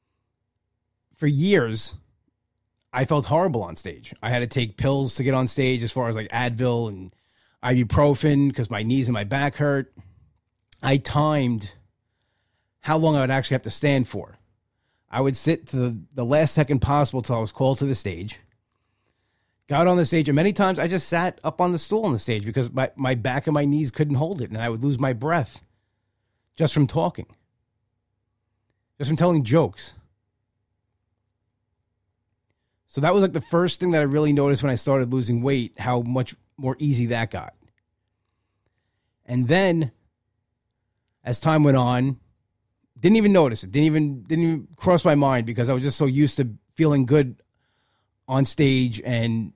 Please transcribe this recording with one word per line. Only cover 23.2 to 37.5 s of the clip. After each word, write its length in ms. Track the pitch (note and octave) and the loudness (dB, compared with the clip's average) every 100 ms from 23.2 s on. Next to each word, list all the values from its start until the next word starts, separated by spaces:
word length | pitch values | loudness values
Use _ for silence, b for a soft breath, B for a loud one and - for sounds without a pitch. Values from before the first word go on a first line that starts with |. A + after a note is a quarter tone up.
| B2+ C3 - | -2 -4 -2
and 60 | |
my 100 | D3 | 0
knees 280 | C#3+ D3 C#3+ | 2 0 -2
couldn't 240 | - D3+ C3 | -2 -2 0
hold 260 | E3 F#3 | -2 -6
it, 80 | A2+ | -8
and 80 | G#2+ | -6
I 100 | A#2 | -6
would 160 | A2+ | -2
lose 160 | C#3 B2+ | -2 -2
my 140 | C3+ | -2
breath 480 | A2+ C#3+ E3+ A#2+ - _ _ _ _ _ _ _ _ _ - | -2 -2 -2 -4 -10 _ _ _ _ _ _ _ _ _ -2
just 160 | D#3+ | 0
from 120 | D#3 C#3 | 2 0
talking, 420 | E3 E3+ - - _ _ _ _ _ _ _ _ _ _ _ _ _ _ _ _ - | 0 -2 -4 -14 _ _ _ _ _ _ _ _ _ _ _ _ _ _ _ _ -8
just 100 | C#3+ | -4
from 80 | D#3 | 0
telling 300 | F3 E3 A2 | 2 2 2
jokes. 480 | D#3+ A2+ - - - _ _ _ _ _ _ _ _ _ _ _ _ _ _ _ _ _ _ _ _ _ _ _ _ _ _ _ _ _ | 2 2 -4 -20 -20 _ _ _ _ _ _ _ _ _ _ _ _ _ _ _ _ _ _ _ _ _ _ _ _ _ _ _ _ _
So 100 | - | -2
that 140 | D3+ | 2
was, 80 | G3 | 2
like, 100 | F#3+ | 2
the 80 | D3+ | -2
first 400 | - E3+ F3+ - | -2 0 0 0
thing 120 | F3+ | 0
that 100 | D#3+ | 2
I 40 | C#3+ | 2
really 280 | D3 D3+ | 2 2
noticed 300 | C#3+ C#3+ C3+ | 2 2 2
when 80 | C3+ | 0
I 40 | A#2+ | -2
started 380 | - C#3 A#2+ | 0 0 0
losing 280 | C3 A2+ A#2 | -2 -2 -2
weight, 380 | C3 C#3 A2+ - | 0 -2 -4 -8
how 220 | B2+ B2 | -4 -2
much 340 | A#2+ B2+ - - _ - | -2 -4 -4 -10 _ -8
more 180 | C3 C3+ | -6 -2
easy 300 | D3 B2 A#2 | -2 0 0
that 240 | A#2 A2+ | -2 -6
got. 240 | F2 A#1+ | -8 -12